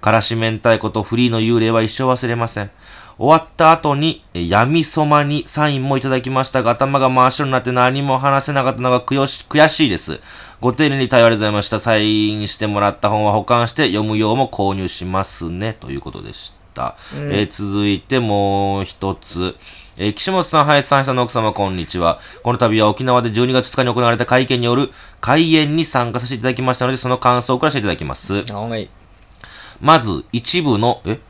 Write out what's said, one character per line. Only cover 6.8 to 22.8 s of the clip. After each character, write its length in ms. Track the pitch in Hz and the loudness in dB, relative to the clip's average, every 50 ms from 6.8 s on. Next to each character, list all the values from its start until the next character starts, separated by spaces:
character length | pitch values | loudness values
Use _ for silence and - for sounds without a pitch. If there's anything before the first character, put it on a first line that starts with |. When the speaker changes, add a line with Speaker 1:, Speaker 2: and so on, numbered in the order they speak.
| - 135 139 139 | 0 0 2 2
Speaker 1:
が 80 | 135 131 | 2 2
真 180 | 127 127 127 | 4 4 4
っ 40 | 127 | 4
白 140 | 123 - 147 | 4 0 -2
に 40 | 135 | 0
な 80 | 131 127 | 0 -2
っ 40 | |
て 100 | 123 123 | -2 0
何 280 | 127 123 123 127 131 139 | 2 2 2 2 2 0
も 160 | 139 139 131 | 0 0 -2
話 280 | 127 131 139 139 139 139 | 0 2 2 0 0 0
せ 80 | - | 0
な 100 | 147 139 | -2 0
か 80 | 127 131 | 0 0
っ 40 | 123 | -2
た 40 | 110 | -2
の 120 | 120 127 | 0 0
が 80 | 127 123 | 0 0
く 160 | 123 - 135 | 0 -2 0
よ 100 | 139 135 | 0 0
し-、 180 | 135 - - - _ | -2 -2 -10 -14 _
悔 160 | - 151 151 | 2 4 4
し 220 | 156 - - 160 127 | 4 4 2 2 2
い 20 | |
で 80 | 92 78 | 2 -2
す。 220 | - - 73 - - - - - - - - - | -4 -8 -10 -12 -12 -20 -20 -20 -20 -20 -16 -2
ご 120 | - 123 | -2 -2
丁 160 | 123 127 151 147 | 2 2 0 0
寧 80 | 139 135 | 2 0
に 100 | 131 113 | -2 2
対 160 | - 123 117 | 4 6 6
応 20 | |
あ 40 | 117 | 6
り 40 | 113 | 4
が 60 | 104 | 2
と 0 | |
う 0 | |
ご 40 | 107 | 0
ざ 20 | 107 | -2
い 40 | |
ま 100 | 107 104 | -2 -2
し 60 | 101 - | -2 -2
た。 120 | - 107 | -4 -4
サ 180 | - 113 110 107 | 0 0 0 2
イ 340 | 107 107 107 107 107 107 | 2 2 2 2 2 0
ン 140 | 107 107 104 | -2 -4 -6
し 100 | 101 - | -8 -6
て 120 | - 107 107 | -6 -4 -2
も 100 | 104 104 | 0 0
ら 120 | 101 101 | 0 0
っ 100 | 98 - | 0 0
た 100 | - 104 | -2 -2
本 140 | 104 107 107 | 0 0 0
は 80 | 104 | 2
保 100 | 101 107 | 0 0
管 240 | 101 - 123 120 117 | 0 0 0 0 0
し 60 | 117 | -2
て 160 | - - 156 117 | -2 -2 -2 0
読 160 | 92 104 107 | 0 0 -2
む 120 | 107 107 | -2 0
用 200 | 107 110 107 113 | 0 0 2 2
も 100 | 127 135 | 0 0
購 280 | - - - 101 98 95 | -2 -2 -2 -2 -2 -2
入 120 | 98 92 | -2 -4
し 180 | 87 - - 90 | -6 -6 -8 -8
ま 200 | 90 92 95 95 | -4 -4 -4 -4
す 260 | - - - 85 82 | -6 -8 -10 -10 -8
ね。 220 | 85 90 104 113 110 - | -8 -6 -6 -8 -8 -10
と 100 | - 65 | -12 -12
い 60 | 67 | -10
う 40 | 69 | -10
こ 120 | - - | -10 -12
と 100 | - 50 | -14 -14
で 100 | 50 52 | -14 -14
し 220 | - - - - - _ - - - | -16 -16 -18 -18 -20 _ -20 -20 -10
た。 200 | - 64 62 - - - - | -8 -8 -8 -8 -12 -20 -16
Speaker 2:
う 60 | - - | -12 -10
ん。 140 | 147 - | -6 -4
Speaker 1:
え 100 | - 101 | -2 -2
ー、 60 | 107 101 | -2 -2
続 380 | - - 104 101 98 104 101 104 | -4 -10 -8 -4 -2 -2 0 0
い 100 | 98 92 | -2 -2
て 220 | - - 135 131 | -4 -2 -2 -2
も 640 | 120 110 101 101 101 98 98 98 98 98 98 98 | 0 0 0 0 0 0 0 0 -2 -2 -2 -4
う 20 | 98 | -6
一 320 | - - - - 98 92 | -8 -10 -8 -6 -6 -6
つ。 400 | - - - - 85 90 92 - - - - - - - - - | -6 -10 -12 -8 -6 -6 -6 -6 -10 -20 -20 -20 -20 -20 -20 -12
え 140 | - 92 107 | -6 -4 -4
ー、 20 | |
岸 180 | 104 - - - | -4 -4 -4 -2
本 140 | 190 185 180 | -2 -2 -2
さ 180 | - - 156 | 0 2 2
ん、 40 | 143 | 4
林 200 | 147 151 143 135 | 4 4 2 2
さ 80 | - 143 | 2 2
ん、 40 | 139 | 2
林 80 | 135 135 | 2 0
さ 40 | |
ん 40 | 131 | 0
の 60 | 123 | 0
奥 100 | 123 117 | -2 0
様、 200 | - 120 110 107 | 0 -2 -2 0
こ 160 | 104 - 101 95 | 0 -2 -2 -2
ん 80 | 95 | -2
に 100 | 90 82 | -4 -6
ち 120 | - - 90 | -6 -4 0
は。 220 | 85 85 82 - - - - - - | 0 0 0 -2 -8 -20 -20 -8 -4
こ 80 | 117 | -4
の 60 | 120 110 | 0 2
度 220 | 123 113 107 110 | 2 2 4 4